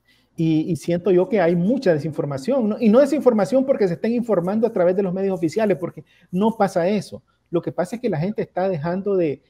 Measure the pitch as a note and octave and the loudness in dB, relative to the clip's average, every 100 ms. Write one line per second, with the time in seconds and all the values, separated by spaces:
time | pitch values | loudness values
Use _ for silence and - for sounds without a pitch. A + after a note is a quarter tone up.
0 | _ _ _ - D#3+ D#3 D#3 D3+ - F3 | _ _ _ -2 0 2 0 -4 -2 -2
1 | G3+ F3+ F#3 G#3+ E3+ F3 F#3 C4 F#3 D3+ | 2 2 2 2 2 2 2 2 2 0
2 | D#3 D3 D3 C3+ - C4+ G#3 - A3 A#3 | -2 -4 -6 -4 -2 0 0 2 4 6
3 | C#4 D4 B3 G#3+ F#3+ C4 C4+ B3+ F#3+ E3+ | 4 4 2 2 2 0 2 2 0 0
4 | A3 A#3+ A#3 F#3 F3 A3 A3+ G#3 F3 F#3 | -2 -2 0 0 0 0 0 2 2 2
5 | G3 F#3 G3 F#3 E3 G#3+ G#3+ F3+ E3 - | -2 -2 -2 -2 -2 0 0 0 -4 -12
6 | - _ - F3+ A3 A3 F#3+ F3+ F3 G#3 | -20 _ -6 -2 0 0 0 0 0 -2
7 | - G#2 _ _ - E3+ - - - A#3 | -6 -16 _ _ -6 -4 -4 -6 -6 -4
8 | A#3 D3+ F#3 G#3+ F3 F3+ F#3+ E3 E3+ F#3+ | -4 -2 -4 -4 -6 -4 -2 -2 -4 -4
9 | G3+ F#3+ D#3+ C3+ | -2 0 0 -4